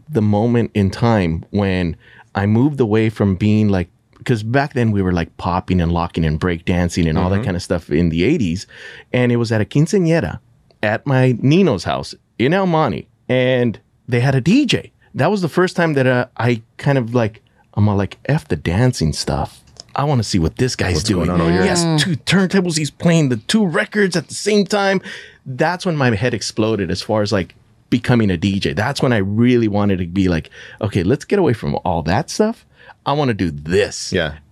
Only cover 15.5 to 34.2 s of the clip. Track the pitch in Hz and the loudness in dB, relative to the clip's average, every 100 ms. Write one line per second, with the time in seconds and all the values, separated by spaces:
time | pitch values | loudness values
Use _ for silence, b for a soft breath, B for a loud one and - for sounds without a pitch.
15.5 | 180 185 - 165 139 127 123 - - 120 | 0 0 0 0 2 2 2 -2 -2 0
16.5 | 117 - - 147 139 113 123 110 110 _ | -2 -4 -6 -2 0 0 0 0 -4 _
17.5 | b b - 104 98 98 - - 151 - | b b 0 2 2 -2 -6 -4 -2 -2
18.5 | 76 82 92 127 - 78 69 - 71 - | -4 0 2 2 2 -2 -2 -4 -4 -6
19.5 | - - - - - 143 131 107 95 80 | -12 -20 -20 -10 -4 0 0 0 0 0
20.5 | - 127 - 92 90 107 90 78 90 85 | 0 -2 -2 -2 -2 0 0 0 0 2
21.5 | 90 92 175 170 156 165 147 - 180 185 | 2 2 0 0 0 0 -4 0 2 2
22.5 | 196 175 156 151 - 175 160 139 117 - | 0 0 -2 -4 -2 2 4 2 0 0
23.5 | 220 190 185 208 208 196 165 - - 202 | 2 2 0 -2 0 0 -2 -6 -6 0
24.5 | 208 190 208 196 190 B B B B - | 0 2 0 0 0 B B B B -10
25.5 | 127 160 180 185 151 127 107 123 117 - | -2 -2 0 -4 0 0 2 0 -2 -4
26.5 | - 110 107 87 95 - 107 104 104 85 | -2 0 0 -2 -4 -2 -2 0 -2 -4
27.5 | _ _ _ _ 123 - 120 104 87 101 | _ _ _ _ -2 2 2 2 0 0
28.5 | 98 78 73 120 139 139 117 98 107 123 | 0 -2 -2 -4 -2 0 0 0 2 2
29.5 | 120 113 101 101 92 87 95 92 82 - | 4 2 0 0 0 -2 0 0 0 -4
30.5 | B B B 101 101 90 160 - 202 160 | B B B -4 0 0 -2 -2 0 0
31.5 | 113 71 - 90 85 76 107 - - 214 | 0 -4 -4 -2 -2 -2 -2 -2 -2 -2
32.5 | - _ B B B - 151 135 101 87 | -4 _ B B B -4 0 0 0 -2
33.5 | 71 76 95 95 - - 92 | -4 -2 0 0 -4 -4 -2